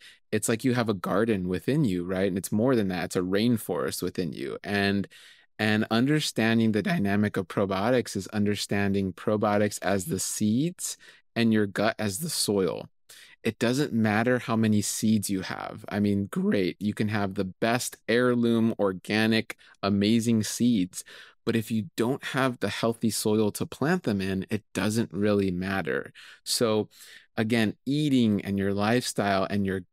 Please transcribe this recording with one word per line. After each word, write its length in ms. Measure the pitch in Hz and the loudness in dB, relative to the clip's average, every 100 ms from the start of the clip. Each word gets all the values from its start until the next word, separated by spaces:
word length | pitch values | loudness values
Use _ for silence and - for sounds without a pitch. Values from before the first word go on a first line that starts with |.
| - - _ | -20 -20 _
it's 160 | 107 - | -4 0
like 160 | 113 | 0
you 100 | 131 | 0
have 140 | 123 113 | 0 0
a 60 | |
garden 560 | 95 - - 117 98 90 | -2 0 0 2 0 0
within 340 | 90 - 151 | -2 0 0
you, 220 | 123 90 87 | 2 0 -2
right? 240 | 95 98 | 0 0
And 80 | 92 | -2
it's 140 | - | -2
more 260 | 107 127 120 | 0 2 2
than 100 | 95 | 0
that. 180 | 90 90 | -2 -2
It's 100 | - | -2
a 40 | |
rainforest 800 | 92 101 120 113 - 78 67 - | 0 2 2 0 -2 -4 -4 -4
within 300 | 90 - 85 | -4 -4 -6
you. 260 | 53 67 55 | -6 -8 -8
And, 420 | 87 101 98 101 92 - - - _ - | -4 0 2 0 -2 -10 -20 -20 _ -2
and 280 | 107 107 - | 0 2 2
understanding 800 | 113 135 151 - - 113 117 113 | 2 2 0 -2 0 2 4 2
the 100 | 104 | 2
dynamic 540 | 98 90 101 101 104 - | 0 0 2 2 0 0
of 140 | 92 | -4
probiotics 640 | - 98 95 113 127 107 101 | -2 -2 0 2 0 0 -6
is 120 | - | -4
understanding 840 | 107 104 101 - 101 101 98 95 | -2 -2 -2 -2 0 0 0 -2
probiotics 680 | - - 107 107 104 104 - | -4 -2 0 2 2 0 -2
as 240 | 87 101 87 | -2 -2 -2
the 140 | 92 | -4
seeds 800 | - - 107 117 165 - - - - - _ 113 | -4 -2 0 0 -2 -4 -10 -10 -16 -20 _ 0
and 160 | 113 | 2
your 140 | 110 101 | 2 2
gut 300 | 107 107 - | 0 0 0
as 200 | 107 95 | -2 -4
the 100 | 160 | -6
soil, 580 | - - 101 87 52 - _ - - - - | -4 0 2 0 -2 -10 _ -20 -20 -20 -8
it 140 | 117 - | -6 -2
doesn't 340 | 117 131 147 | 0 0 0
matter 460 | 113 110 104 120 123 | 2 2 2 2 0
how 160 | - 110 | 0 2
many 260 | 110 104 | 4 2
seeds 480 | - - 110 110 95 | 0 0 2 2 0
you 120 | 95 | -4
have. 440 | - - - 107 - | -4 -8 -10 -12 -6
I 100 | 101 | -2
mean, 260 | 101 101 98 | 0 0 -2
great, 500 | 185 196 107 87 - | -2 0 2 0 -2
you 120 | 104 | -4
can 140 | 104 107 | -2 -2
have 280 | 107 101 95 | -2 -2 -4
the 100 | 92 | -6
best 520 | - 113 123 - - - | -2 0 0 -4 -8 0
heirloom, 680 | 117 127 120 117 113 113 104 | 2 2 2 2 2 2 0
organic, 800 | 98 92 - 107 110 113 - - - _ | -2 -2 -2 0 2 2 0 -10 -20 _
amazing 600 | 101 101 101 117 113 113 | 0 2 4 4 4 2
seeds, 600 | 104 - 120 110 92 - - - - _ 117 | 0 0 2 2 0 -6 -16 -18 -20 _ -2
but 100 | 113 | -2
if 160 | 110 | 0
you 140 | 110 92 - | -4 -4 -2
don't 280 | 113 143 | -2 -2
have 360 | - 135 131 120 | -4 0 0 0
the 100 | 104 | -4
healthy 400 | - 113 117 113 | 0 -2 0 -2
soil 420 | - 110 107 104 | 0 2 2 2
to 120 | - 87 | -2 -6
plant 380 | - 143 185 | -4 -2 0
them 180 | 120 101 | 0 -2
in, 240 | 95 95 - | -2 -4 -4
it 140 | 110 - | -6 -6
doesn't 380 | 95 104 113 110 | -2 0 0 -2
really 400 | 98 104 101 95 | 0 2 2 0
matter. 640 | 90 95 95 85 67 - - - - | -2 -4 -4 -2 -4 -6 -14 -20 -14
So 460 | - - 113 107 107 - - - _ - | -6 0 2 2 -2 -8 -20 -20 _ -4
again, 360 | 110 117 104 - 127 | 0 2 2 0 -2
eating 560 | 147 151 131 113 101 | 0 2 4 4 2
and 180 | 101 98 | 0 -2
your 140 | 98 | -2
lifestyle 760 | 101 104 123 - - 101 95 95 | 0 2 2 0 -2 0 2 0
and 160 | 104 95 | 0 0
your 180 | 95 - | -2 -4